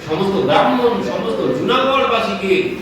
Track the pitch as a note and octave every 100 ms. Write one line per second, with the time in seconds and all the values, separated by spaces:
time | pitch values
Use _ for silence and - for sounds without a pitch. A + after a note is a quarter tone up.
0 | D#3 D#3 G3 G3 F#3+ D4+ B3+ B3+ A#3+ G3
1 | - - A3+ A3+ C4 B3+ G3+ C4 C4 C4+
2 | C4 A#3 G#3 G3 G3 - B2+ -